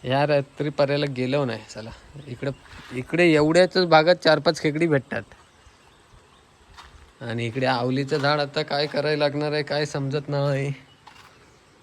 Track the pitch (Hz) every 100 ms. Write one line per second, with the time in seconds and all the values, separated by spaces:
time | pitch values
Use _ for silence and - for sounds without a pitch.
0 | - 135 147 147 143 - 147 147 143 143
1 | 147 127 127 143 131 110 104 110 113 -
2 | - 143 139 123 139 131 - - - 127
3 | 127 165 175 151 151 165 180 185 180 156
4 | 156 180 165 151 147 160 156 147 170 143
5 | - 113 107 - _ _ _ _ _ _
6 | _ - _ _ _ _ _ - - -
7 | - _ 120 117 117 123 131 127 123 131
8 | 139 151 143 151 143 156 151 143 151 147
9 | 147 151 147 143 147 151 139 143 147 151
10 | 139 151 143 143 143 139 139 139 - _
11 | - - - - - _ _ _